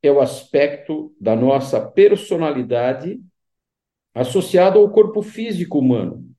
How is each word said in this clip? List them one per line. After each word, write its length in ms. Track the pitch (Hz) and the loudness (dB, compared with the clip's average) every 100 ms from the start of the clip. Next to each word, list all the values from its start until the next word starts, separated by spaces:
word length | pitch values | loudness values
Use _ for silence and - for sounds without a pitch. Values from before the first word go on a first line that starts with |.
é 80 | 143 | 4
o 100 | 139 | 2
aspecto 920 | 127 - - 143 143 143 - 156 - _ | 2 -4 -4 0 0 -2 -10 -10 -10 _
da 160 | 104 | -2
nossa 460 | 113 127 135 131 113 | 0 2 0 0 -4
personalidade 1400 | - - 202 190 - 175 156 135 113 120 123 135 160 247 - _ _ _ _ _ _ _ _ | -2 4 4 4 -2 -4 -2 -4 -2 -2 -2 -4 -8 -12 -18 _ _ _ _ _ _ _ _
associado 640 | 113 127 190 185 185 185 202 | -12 -6 -6 -2 2 4 4
ao 120 | 202 | 4
corpo 320 | 220 214 214 | 4 2 0
físico 560 | 208 - 226 185 170 147 | -8 -10 -8 -6 -4 0
humano. 520 | 131 120 90 87 - | 0 0 -4 -10 -20